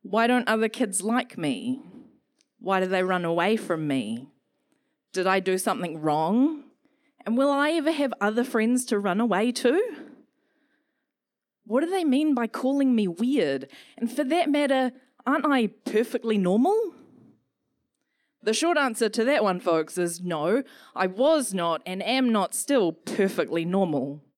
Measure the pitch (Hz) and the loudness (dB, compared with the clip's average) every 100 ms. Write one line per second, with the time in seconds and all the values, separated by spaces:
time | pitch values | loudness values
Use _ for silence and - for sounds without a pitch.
0 | 196 208 233 247 - 220 220 - 220 185 | -2 0 2 2 2 0 0 -2 -4 -2
1 | 196 240 247 - 151 107 110 131 180 - | -2 -2 -4 -4 -4 -2 -4 -6 -8 -20
2 | - _ _ _ _ _ 180 190 185 185 | -20 _ _ _ _ _ -2 0 2 0
3 | 185 180 170 170 180 220 - 160 156 135 | 0 0 0 0 0 0 -2 -4 -2 -2
4 | 107 113 131 _ _ _ _ _ _ _ | -4 -8 -12 _ _ _ _ _ _ _
5 | _ 190 185 190 180 185 208 185 175 156 | _ -2 0 0 0 -2 -2 -4 -6 -4
6 | 151 151 160 226 285 302 - _ _ _ | -2 0 2 2 2 -2 -14 _ _ _
7 | _ _ - 233 277 277 294 330 294 302 | _ _ -4 0 2 2 0 2 0 0
8 | 285 - 202 220 254 233 220 247 247 208 | -2 0 -2 0 0 0 2 0 0 -2
9 | 202 185 233 185 233 247 247 330 480 330 | 0 0 2 2 0 2 2 2 -2 -6
10 | - - _ _ _ _ _ _ _ _ | -18 -20 _ _ _ _ _ _ _ _
11 | _ _ _ _ _ _ - 233 330 381 | _ _ _ _ _ _ -2 0 0 0
12 | 320 262 311 254 226 - 254 277 269 233 | 2 2 2 0 -2 -2 -2 2 2 2
13 | 196 170 240 277 151 135 - - - - | 0 -2 0 2 0 -2 -6 -18 -20 -8
14 | 226 262 269 330 294 285 285 269 254 262 | -6 -4 0 0 2 0 2 2 0 -4
15 | _ _ - 294 294 269 220 - - 214 | _ _ -2 0 2 0 0 -4 -2 -2
16 | 240 247 226 214 180 208 302 440 415 - | 0 -4 -2 0 2 4 4 2 -2 -8
17 | - - - _ _ _ _ _ _ _ | -20 -20 -20 _ _ _ _ _ _ _
18 | _ _ _ _ - 226 330 302 269 - | _ _ _ _ -2 0 2 2 0 0
19 | 220 226 233 294 208 180 185 165 156 180 | -2 0 2 2 2 0 2 0 0 -4
20 | 175 170 180 160 156 233 269 - - - | -4 -4 -6 -2 0 0 -2 -16 -14 -4
21 | 185 190 277 320 240 190 170 160 - 185 | -4 2 2 4 0 -2 -2 -2 -4 -6
22 | 190 262 254 220 180 - - 277 175 165 | -2 0 2 2 0 -4 0 2 2 -2
23 | - - 196 196 156 165 165 190 185 147 | -8 0 0 0 -2 -2 -2 0 0 0
24 | 135 147 _ | -4 -10 _